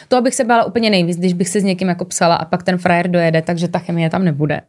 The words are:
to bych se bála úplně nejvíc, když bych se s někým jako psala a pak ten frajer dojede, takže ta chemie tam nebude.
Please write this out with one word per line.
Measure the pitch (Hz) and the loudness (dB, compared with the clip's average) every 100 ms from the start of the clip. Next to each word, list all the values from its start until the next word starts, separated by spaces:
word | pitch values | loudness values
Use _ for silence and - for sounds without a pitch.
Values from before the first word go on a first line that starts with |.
| - | -2
to | 254 | 0
bych | 247 - | 0 0
se | |
bála | 233 233 208 | 2 2 2
úplně | 220 220 | 0 2
nejvíc, | 190 170 175 | 2 0 0
když | 180 | -2
bych | 175 175 | 0 -2
se | 208 | 0
s | |
někým | 196 185 185 | 0 0 -2
jako | 175 175 | -2 -4
psala | - 170 170 | 0 2 2
a | - | 0
pak | 180 | -2
ten | 185 180 | -2 -2
frajer | 180 170 180 | 0 0 2
dojede, | 175 165 160 | 2 2 0
takže | 160 170 170 | 0 -2 -2
ta | 180 | -4
chemie | 175 170 160 | -4 -2 0
tam | 185 180 | 2 0
nebude. | 143 151 151 | 0 -2 -4